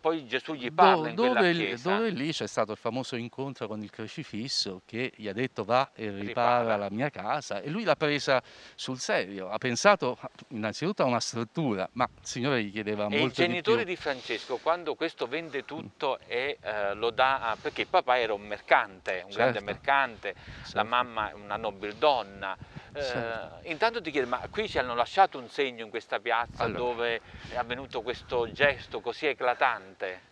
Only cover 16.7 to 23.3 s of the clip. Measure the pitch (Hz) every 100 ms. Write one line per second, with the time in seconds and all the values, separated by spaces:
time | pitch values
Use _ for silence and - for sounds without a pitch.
16.7 | 107 101 101 117 120 131 135 113 107 151
17.7 | - 107 185 151 127 113 104 104 104 -
18.7 | 151 107 92 - 92 92 101 123 113 101
19.7 | 101 - 139 131 104 101 92 - - -
20.7 | 117 110 123 123 113 104 82 101 104 113
21.7 | 98 104 104 151 131 98 98 98 92 -
22.7 | - - 143 139 120 117